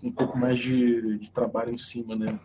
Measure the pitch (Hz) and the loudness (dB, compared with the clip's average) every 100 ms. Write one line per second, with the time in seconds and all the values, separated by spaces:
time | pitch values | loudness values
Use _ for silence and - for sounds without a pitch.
0 | 123 127 127 127 127 123 123 127 123 117 | -8 0 0 2 2 2 2 4 4 4
1 | 110 104 - - 110 110 117 117 - 120 | 2 -2 -4 -2 -2 -2 -4 -4 -6 -6
2 | 113 110 107 107 | -6 -2 -2 -4